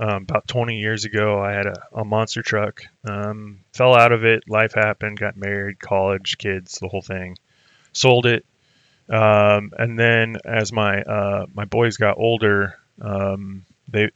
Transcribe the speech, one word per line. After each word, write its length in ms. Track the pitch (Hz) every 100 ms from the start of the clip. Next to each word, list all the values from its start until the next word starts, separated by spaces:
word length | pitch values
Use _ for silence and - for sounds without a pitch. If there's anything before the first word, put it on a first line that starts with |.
um, 220 | 107 101
about 260 | 95 139 -
twenty 320 | 123 117 110
years 240 | 107 110
ago. 360 | 107 104 107 101
I 120 | 101
had 140 | 101 101
a, 80 | 95 -
a 120 | - 107
monster 340 | 107 110 -
truck, 400 | - 110 104 - - _ 110
um, 540 | 101 104 107 104 101 _
fell 200 | - 127
out 180 | 123 117
of 120 | 117
it. 200 | 113 110 -
Life 240 | 107 110
happened, 460 | - 107 104 107 104
got 160 | 104 98
married, 420 | 98 101 101 98
college, 600 | - 98 95 95 95 -
kids, 400 | 104 95 90 -
the 80 | 95
whole 140 | 95
thing. 340 | - 95 92 90 _ _ _ _ _
Sold 320 | - 131 123
it. 220 | 120 117 - _ _ _ _ _ _
Um, 600 | 110 107 104 104 104 104 -
and 220 | 117 113
then 400 | 117 117 113 113
as 300 | - 113 104
my, 300 | 110 104 98
uh, 420 | - 107 101 101 95
my 140 | 98 101
boys 320 | 113 117 104
got 180 | 107 98
older, 640 | 113 117 110 101 98 - _ _
um, 680 | 107 98 98 98 98 98 92 _ -
they, 200 | 107 104